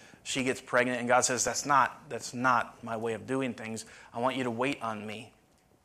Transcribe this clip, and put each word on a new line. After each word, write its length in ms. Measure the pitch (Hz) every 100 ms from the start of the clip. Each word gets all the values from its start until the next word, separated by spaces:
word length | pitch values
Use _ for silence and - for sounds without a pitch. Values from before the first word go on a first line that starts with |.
| - -
she 220 | - 139
gets 160 | 131 120
pregnant, 400 | - 123 123 123
and 80 | 120
God 160 | 123
says, 180 | 123 123
"That's 240 | 123 117 143
not, 420 | 139 - - -
that's 240 | 113 -
not 500 | 120 127 120 - -
my 120 | 117 113
way 180 | 117
of 120 | 110 104
doing 280 | 135 127
things. 300 | 107 110 113 - - -
I 60 | 117
want 160 | 127 131
you 80 |
to 60 | 123
wait 300 | 113 131 139
on 240 | 113 107
me." 280 | 107 104 117 _ _ _ _ _